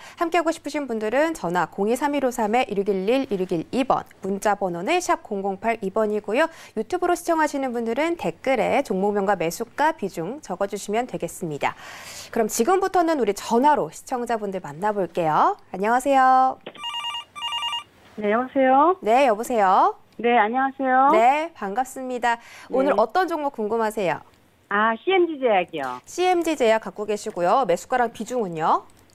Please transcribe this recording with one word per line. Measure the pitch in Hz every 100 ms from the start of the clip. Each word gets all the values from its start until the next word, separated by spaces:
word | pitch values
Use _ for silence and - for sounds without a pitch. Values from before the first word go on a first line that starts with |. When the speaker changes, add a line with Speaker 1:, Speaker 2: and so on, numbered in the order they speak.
| - -
Speaker 1:
함께하고 | 339 349 330
싶으신 | 320 294 302 262
분들은 | 226 214 262 330 320
전화 | 175 180 160
공이 | - 208 254
삼일오삼일육일일 | 294 285 262 247 214 240 247 196 202 190 190 269 262
일육일이 | 196 185 170 - 233
번, | 262 151 - -
문자 | 196 196 214 202
번호는 | 190 170 208 349
샵 | 349 320
공공팔 | - 202 196 190 226 226
이 | 190
번이고요. | 220 214 208 - 240 320 - - -
유튜브로 | 220 359 349
시청하시는 | 339 - 320 302 277 262
분들은 | 233 226 240 330 339
댓글에 | 175 - 262 262 180 233
종목명과 | - 190 202 202 196 190
매수가 | 165 - 226 - 302
비중 | 320 196 - 165 285
적어주시면 | - 180 202 202 - 214 247
되겠습니다. | 170 185 - 165 143 131 - - - - - -
그럼 | 233 214
지금부터는 | - 233 370 381 370 330 311
우리 | 208 196
전화로 | - 233 294 269 156
시청자분들 | - - 247 240 226 202 190
만나볼게요. | 151 147 208 208 175 185 160 156 320 403 -
안녕하세요. | 185 214 247 277 269 262 262 262 - - - - - - - - 1077 - - - - - _ - -
Speaker 2:
네, | 208
여보세요? | 226 262 277 262 269 320 370
Speaker 1:
네, | 208 240 269
여보세요? | 208 247 233 190 208 359 - _ -
Speaker 2:
네, | 233 240
안녕하세요. | 208 254 269 262 262 262 277
Speaker 1:
네, | 220 240 294 330
반갑습니다. | - 196 208 254 269 254 247 240 233 - - -
오늘 | 262 277
Speaker 2:
네. | -
Speaker 1:
어떤 | 226 359 349
종목 | 320 277
궁금하세요? | - 208 233 214 214 175 147 - _ _ _ -
Speaker 2:
아, | 202 226 226
씨엠지 | - 381 339 294
제약이요. | 254 190 175 156 131 127
Speaker 1:
씨엠지 | - - 370 349 330 302
제약 | 226 220
갖고 | 202 - 214
계시고요. | 208 220 185 175 240 220
매수가랑 | 175 - 254 233
비중은요? | 240 214 247 190 160 175 339 - - _